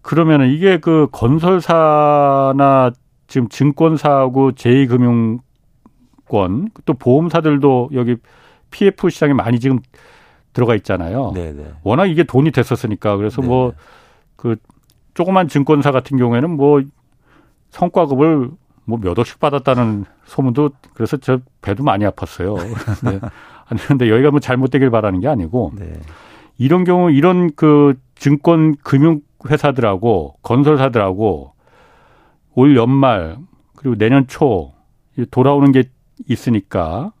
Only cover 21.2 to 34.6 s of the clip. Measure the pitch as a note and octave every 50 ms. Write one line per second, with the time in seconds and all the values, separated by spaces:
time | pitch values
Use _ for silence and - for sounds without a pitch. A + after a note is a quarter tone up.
21.2 | - - C3 B2+ B2+ _ _ _ - - G2+ G#2 C#3 D3 G#2 G2 G#2 G2 - -
22.2 | - E2 - - F2 F#2+ G#2 F#2 F2 G#2 A#2 - - - G2+ - - A#2+ G2 G2
23.2 | A2 G#2 - - - - - - _ _ A#2 A2 - - D3 C3 B2 A2+ G#2+ A#2
24.2 | C3+ D3+ C#3 D3 - - B2+ B2 C3 C3 C3 C#3 C3+ C3+ A2+ A2+ G#2+ G#2 F#2+ F#2
25.2 | F#2 C3+ D#3 A#2 F2 D#2+ F#2 B2+ A2 D#2 C#2 G2 F#2+ E2 D#2+ D#2+ D#2 D2+ D#2+ -
26.2 | - - - - - _ _ _ A#2+ C3+ D#3+ F#3 F#3 E3+ F3+ F3+ F3+ F3 D3 C3+
27.2 | D3 F3+ F#3 F3+ F3 E3+ D3 - - D#3 D3 D3 D3 C#3+ C3+ C3 _ _ _ _
28.2 | - C#3+ D3 C#3+ - E3+ E3+ D#3+ D#3 D#3 D3+ C#3+ _ - - C3+ C#3+ E3 E3 D3
29.2 | - _ _ _ - A2+ D3 D3 - D3 C3 B2+ A#2+ G#2+ G2 F#2 G2+ A#2 A2 F2+
30.2 | D#2 C#2 - _ _ - A#2 B2+ C#3+ D3 D3+ C3+ C3+ C3+ A#2 A#2+ G2+ F#2+ F#2 F#2+
31.2 | A2 G#2+ F2+ D2 C2+ C2 _ _ _ _ _ _ _ _ _ _ _ _ _ _
32.2 | _ _ _ _ _ _ _ B2 B2+ D3 C#3+ B2 A2+ B2 C3+ C#3 C3+ C3 A#2 G2
33.2 | E2+ D#2+ A2 B2 E3 _ _ _ _ _ _ - - C3+ A#2+ G#2 G#2+ A#2 C3 C#3
34.2 | C3 B2+ - - D#3+ C#3 A2 F2+